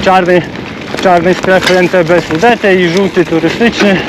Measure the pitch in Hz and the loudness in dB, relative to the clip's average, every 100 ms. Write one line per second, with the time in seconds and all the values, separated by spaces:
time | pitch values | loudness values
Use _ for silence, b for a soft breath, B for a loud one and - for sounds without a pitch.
0 | 190 185 175 180 - - - - - - | 0 2 2 0 0 -8 -12 -12 -12 -4
1 | - 175 175 175 190 190 - 185 175 185 | 2 2 2 0 0 0 2 0 2 0
2 | 160 175 - 156 233 220 208 185 175 175 | 2 0 0 0 0 2 2 2 2 0
3 | 196 185 160 165 160 196 233 - 208 180 | 0 0 -2 0 -2 0 -2 0 0 0